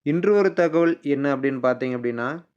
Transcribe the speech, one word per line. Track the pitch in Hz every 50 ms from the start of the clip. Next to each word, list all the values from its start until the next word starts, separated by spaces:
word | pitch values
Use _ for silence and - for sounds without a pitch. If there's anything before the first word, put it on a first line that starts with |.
இன்று | _ 143 151 180 175 202 208
ஒரு | 202 196 196 170
தகவல் | - 170 165 156 165 170 170 165 -
என்ன | - 143 143 135 139 143 139
அப்படின்னு | 135 135 139 135 127 123
பார்த்தீங்க | 127 123 120 131 127 123
அப்படின்னா | 123 120 123 117 117 120 131 151 170 175 _ _